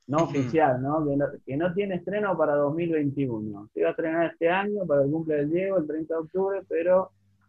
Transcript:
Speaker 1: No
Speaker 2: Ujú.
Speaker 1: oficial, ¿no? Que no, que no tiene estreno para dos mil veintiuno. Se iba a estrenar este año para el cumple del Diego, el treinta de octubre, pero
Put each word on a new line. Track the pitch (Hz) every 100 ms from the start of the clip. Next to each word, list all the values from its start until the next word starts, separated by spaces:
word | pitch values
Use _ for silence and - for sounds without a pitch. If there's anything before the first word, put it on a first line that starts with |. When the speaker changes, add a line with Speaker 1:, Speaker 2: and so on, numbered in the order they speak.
| -
Speaker 1:
No | 147
Speaker 2:
Ujú. | 165
Speaker 1:
oficial, | 143 127 156 147 123
¿no? | 131 156 147
Que | 139
no, | 139 - -
que | 139
no | 180
tiene | 180 202 180
estreno | - 208 202 165
para | 151 147
dos | 143
mil | 160 170
veintiuno. | 160 143 139 135 113 107 101 107
Se | 160
iba | 165
a |
estrenar | 165 165 165 165
este | - 165
año | 185 202 208 180
para | 143
el | 139
cumple | 160 156 151
del | 147
Diego, | 170 190 190
el | 151
treinta | 156 160 165
de |
octubre, | 160 185 190 196 -
pero | 160 170 185 185 _ _ _